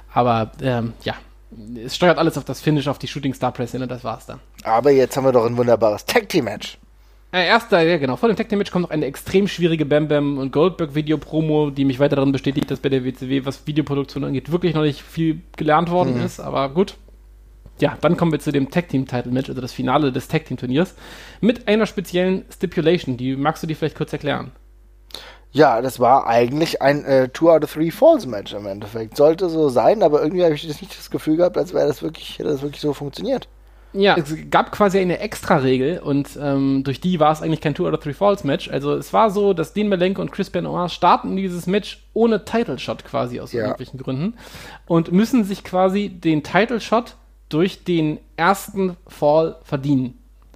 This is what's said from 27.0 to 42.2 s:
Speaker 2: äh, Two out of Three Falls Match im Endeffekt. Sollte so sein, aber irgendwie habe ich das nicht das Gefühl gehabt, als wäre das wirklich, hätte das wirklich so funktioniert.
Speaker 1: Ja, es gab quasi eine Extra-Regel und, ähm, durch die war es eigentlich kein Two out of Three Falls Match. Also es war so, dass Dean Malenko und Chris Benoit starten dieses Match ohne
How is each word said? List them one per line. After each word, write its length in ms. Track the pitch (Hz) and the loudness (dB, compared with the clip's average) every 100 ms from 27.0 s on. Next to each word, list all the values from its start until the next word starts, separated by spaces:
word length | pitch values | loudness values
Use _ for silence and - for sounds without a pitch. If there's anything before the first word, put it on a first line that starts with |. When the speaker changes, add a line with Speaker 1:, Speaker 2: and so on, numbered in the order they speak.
| 139 | 2
Speaker 2:
äh, 240 | 135 131 | 2 2
Two 200 | - 165 | 2 6
out 140 | 160 | 6
of 80 | 147 | 4
Three 180 | 151 165 | -2 -4
Falls 360 | - 320 320 131 | 4 4 4 0
Match 260 | 104 - | -10 -8
im 140 | 104 104 | -10 -8
Endeffekt. 500 | 101 104 113 110 - | -10 -10 -10 -6 4
Sollte 320 | 147 165 180 | 4 4 0
so 220 | 160 151 | 2 2
sein, 320 | 123 143 220 | 4 4 6
aber 200 | 170 147 | 4 4
irgendwie 220 | 151 180 | 0 2
habe 80 | 175 | 2
ich 160 | 147 160 | 0 -6
das 140 | 143 | -10
nicht 160 | - - | -12 -16
das 120 | - | -10
Gefühl 280 | 143 - 156 | -6 -2 2
gehabt, 180 | 180 - | 2 0
als 160 | 147 | -4
wäre 140 | - 147 | 0 0
das 160 | - | -2
wirklich, 360 | 160 160 - - | -6 -10 -14 -8
hätte 120 | - | -6
das 100 | 143 | -4
wirklich 220 | 143 139 | -6 -6
so 100 | 147 | -6
funktioniert. 560 | 139 143 - 190 262 - - - - - | -6 -8 -8 -4 -4 -6 -20 -20 -20 -10
Speaker 1:
Ja, 200 | 196 196 | 0 4
es 220 | 175 147 156 151 | 4 0 -6 0
gab 220 | 170 226 | 2 2
quasi 260 | - 208 185 | 2 2 4
eine 200 | 185 165 | 0 -2
Extra-Regel 840 | 220 - - 175 131 127 131 175 | -4 -8 0 2 4 2 0 -2
und, 380 | - 143 139 - | -2 -2 -2 -6
ähm, 440 | 143 139 135 135 | -2 0 2 0
durch 160 | 135 131 | -2 -2
die 180 | 180 180 | -2 2
war 140 | 151 | 2
es 80 | 156 | 2
eigentlich 220 | 165 156 | -2 -2
kein 120 | 160 | -2
Two 140 | 143 170 | -2 -2
out 60 | |
of 60 | 156 | -2
Three 120 | 147 | -4
Falls 320 | 139 196 196 | 0 0 0
Match. 240 | 139 139 - | 0 -4 -4
Also 240 | 143 143 | -6 -2
es 220 | 147 - | -4 -2
war 160 | 190 220 | 2 2
so, 240 | 196 202 | 2 0
dass 180 | 175 156 | 0 -2
Dean 160 | 202 208 | -2 0
Malenko 320 | 190 180 196 | 2 0 -2
und 120 | 170 | -6
Chris 180 | - 190 | -6 -6
Benoit 400 | 185 165 156 175 | -4 -4 -4 -4
starten 440 | - 180 226 185 | 2 4 4 2
dieses 320 | 190 190 175 165 | -4 -4 -6 -2
Match 380 | 202 196 - - | -2 -2 -16 -8
ohne 320 | - | 0